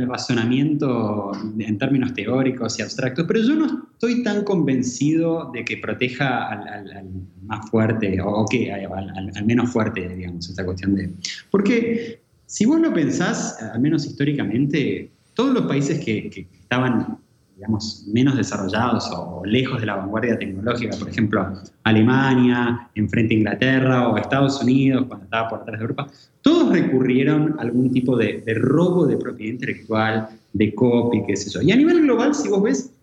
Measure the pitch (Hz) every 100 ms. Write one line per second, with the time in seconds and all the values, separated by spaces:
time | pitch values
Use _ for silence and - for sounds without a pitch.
0 | 123 123 - 117 117 127 151 147 143 117
1 | 107 107 98 98 107 107 107 104 131 135
2 | - - 104 127 131 - 110 - 101 -
3 | 127 - 170 226 226 311 302 - - -
4 | 233 233 214 208 202 185 135 127 117 -
5 | 143 165 165 165 139 120 113 107 - -
6 | 123 123 139 120 98 104 - 104 95 98
7 | 95 92 90 90 101 107 - 113 110 110
8 | 101 92 98 104 107 123 104 98 98 95
9 | 98 95 98 107 107 120 120 117 107 95
10 | 90 90 87 85 85 92 90 92 98 95
11 | 87 85 - - - 202 202 233 226 226
12 | - - _ _ - - 220 320 330 170
13 | 135 - 190 240 - - 110 120 147 156
14 | - - 143 139 101 117 143 156 120 -
15 | - _ _ - 269 240 131 139 143 147
16 | - 104 107 98 90 _ - 123 127 110
17 | 92 - _ _ _ 95 107 107 - -
18 | 101 113 139 131 95 104 95 107 120 110
19 | - 85 - 87 95 123 131 120 107 98
20 | 98 110 120 123 95 95 110 113 110 -
21 | 98 - 107 104 92 95 - _ 110 107
22 | 113 131 135 127 123 123 120 117 - 107
23 | 98 117 113 110 104 98 131 131 131 127
24 | 117 107 - 139 139 - 120 135 135 127
25 | 123 104 - 113 113 110 - 107 117 143
26 | 139 - _ _ 277 349 240 180 - 131
27 | 127 127 139 151 151 - 117 120 127 127
28 | 127 120 104 - 113 110 131 151 175 175
29 | 143 113 - - 107 123 117 95 - 110
30 | 110 110 110 - _ 98 107 - 123 120
31 | 120 110 98 98 98 90 139 240 320 349
32 | 294 233 254 - 202 196 220 277 - _